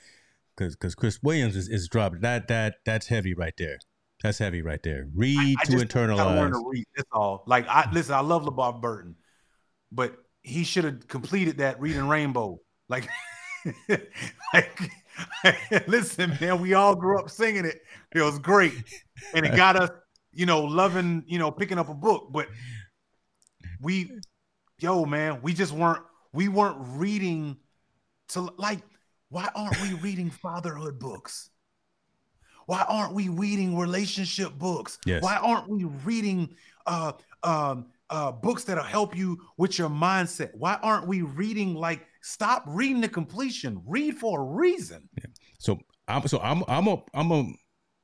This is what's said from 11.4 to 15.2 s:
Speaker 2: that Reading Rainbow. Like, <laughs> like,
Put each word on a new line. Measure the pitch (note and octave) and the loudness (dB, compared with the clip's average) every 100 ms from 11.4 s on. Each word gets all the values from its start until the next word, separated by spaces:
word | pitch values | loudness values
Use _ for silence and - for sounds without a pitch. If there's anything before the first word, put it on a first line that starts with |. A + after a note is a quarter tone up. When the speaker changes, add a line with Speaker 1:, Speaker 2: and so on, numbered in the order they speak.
| E3 C#3+ | 0 2
Speaker 2:
that | C3+ C3 | 0 0
Reading | D3+ D3 C#3 | -2 -2 2
Rainbow. | D3+ C#3+ B2 G#2 E2+ _ _ - | 2 2 0 -2 -6 _ _ -6
Like, | B2+ - - - - - C6+ | -6 -6 -10 -12 -14 -14 -10
<laughs> | D#3 - - G#3 - - - - - | -10 -8 -2 -2 -2 -14 -14 -10 2
like, | F3+ - - F3+ - _ - | 4 4 -2 -10 -12 _ -14